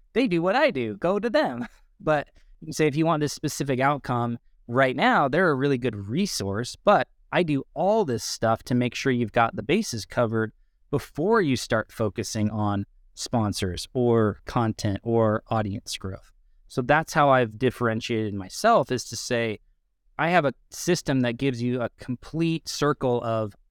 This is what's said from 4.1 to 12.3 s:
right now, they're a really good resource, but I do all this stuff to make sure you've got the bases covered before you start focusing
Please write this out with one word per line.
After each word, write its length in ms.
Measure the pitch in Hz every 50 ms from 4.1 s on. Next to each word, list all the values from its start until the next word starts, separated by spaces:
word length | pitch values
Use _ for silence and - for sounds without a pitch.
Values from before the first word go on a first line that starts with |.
| 127 120 120 120 117 - _ _ _ _ _
right 300 | - 117 131 135 131 123
now, 320 | 135 190 247 240 185 151 135
they're 220 | 139 170 190 170
a 40 | 143
really 240 | 127 139 143 139 123
good 160 | 120 123 104 101 101 101
resource, 680 | 117 170 208 - - - 101 98 98 107 123 - - - -
but 220 | 202 208 151 127 - _ _ _ _
I 140 | 139 160 180
do 200 | 156 147 135 - - -
all 300 | 143 170 190 214 226 202
this 200 | 143 120 107 -
stuff 400 | - - - - 113 113 - -
to 100 | - 131
make 220 | 123 123 120 -
sure 160 | - - 135 127
you've 180 | 120 120 104
got 240 | - 120 117 113 -
the 80 | 117 104
bases 420 | - 156 220 214 - - 110 -
covered 480 | - - 131 120 107 113 113 110 107 - _ _ _ _ _ _ _
before 500 | - 135 - - - - 160 202 226 226
you 160 | 185 143 127
start 360 | 110 - - 120 110 117 - -
focusing 580 | - 113 104 - - 104 -